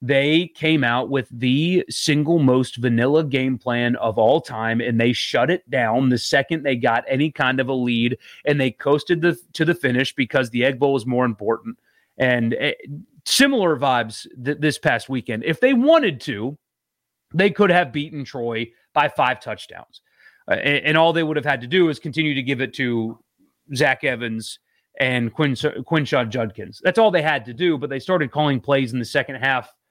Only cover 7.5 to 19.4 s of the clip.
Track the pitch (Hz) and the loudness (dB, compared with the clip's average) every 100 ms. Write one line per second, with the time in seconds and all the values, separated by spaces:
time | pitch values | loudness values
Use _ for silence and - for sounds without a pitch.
7.5 | 131 127 131 123 117 120 123 - - 147 | 0 -2 -2 -2 0 0 -4 -10 -6 -2
8.5 | 147 131 - 139 147 - 170 170 165 - | 0 0 -2 0 0 0 0 0 -2 -6
9.5 | - 160 170 131 123 135 - 127 139 123 | -2 0 0 0 0 -2 -4 -2 0 -2
10.5 | 120 127 127 139 139 113 123 123 107 104 | 0 0 0 0 0 -2 0 0 -2 -2
11.5 | 113 113 - _ _ _ - 127 123 113 | -4 -6 -16 _ _ _ -2 0 2 0
12.5 | 120 143 - 131 143 - _ - - 277 | -2 -4 -6 -10 -16 -16 _ -2 2 4
13.5 | 262 180 139 139 123 113 107 - - 127 | 4 2 2 2 2 -2 -8 -18 -8 -6
14.5 | 147 151 - 156 117 - 131 - 110 - | 0 -2 0 0 0 -2 -6 -4 -4 -4
15.5 | 160 262 254 277 330 226 135 - 104 120 | 2 4 4 6 6 4 -2 -6 -6 -6
16.5 | 147 _ _ _ _ _ _ _ 156 202 | -8 _ _ _ _ _ _ _ 0 2
17.5 | - 202 175 156 143 151 151 131 135 117 | 4 4 4 2 -4 -6 -8 -10 -6 -4
18.5 | 113 117 _ _ 147 147 - 123 127 | -4 -6 _ _ 0 0 2 0 -2